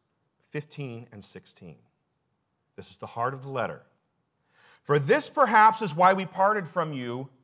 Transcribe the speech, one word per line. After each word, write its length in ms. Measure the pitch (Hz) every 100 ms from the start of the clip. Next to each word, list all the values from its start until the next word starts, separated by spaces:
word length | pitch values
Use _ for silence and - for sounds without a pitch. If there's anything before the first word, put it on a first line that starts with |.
| _ _ _ _ _
fifteen 580 | 151 147 - 135 117 120
and 120 | 104
sixteen. 520 | - 95 - - 90 67 _ _ _ _ _ _ _ _ _ -
This 140 | -
is 80 | -
the 80 | 110
heart 280 | 117 123
of 100 | 135
the 60 | 135
letter. 340 | 135 98 69 _ _ _ _ _ _ _ _ _ _
"For 140 | - 147
this 320 | 139 285 294
perhaps 520 | 311 247 220 214 -
is 120 | 202
why 200 | 151 180
we 120 | 190 185
parted 420 | - 196 214 165
from 240 | 180 160
you 380 | 139 123 123 135 _